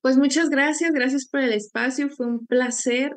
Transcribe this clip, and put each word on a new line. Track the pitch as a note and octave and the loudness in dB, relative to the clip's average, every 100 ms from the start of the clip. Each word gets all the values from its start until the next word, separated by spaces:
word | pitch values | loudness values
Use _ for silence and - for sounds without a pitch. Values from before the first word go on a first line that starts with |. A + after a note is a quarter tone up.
Pues | C4 C4 | 4 4
muchas | C#4+ D4+ D#4+ | 4 2 2
gracias, | C#4 D4 D4+ E4+ | 2 0 0 0
gracias | D4 B3+ C#4 - | 0 0 -2 -2
por | C#4 | -2
el | B3+ | 0
espacio, | G#3+ G#3 A3+ B3 C4 C#4+ | -2 -4 -4 -2 -2 -4
fue | - | -4
un | A#3+ A#3 A#3 | -4 -4 0
placer, | B3+ B3 A#3 B3+ A#3+ C#4+ | 0 0 -2 -2 0 -2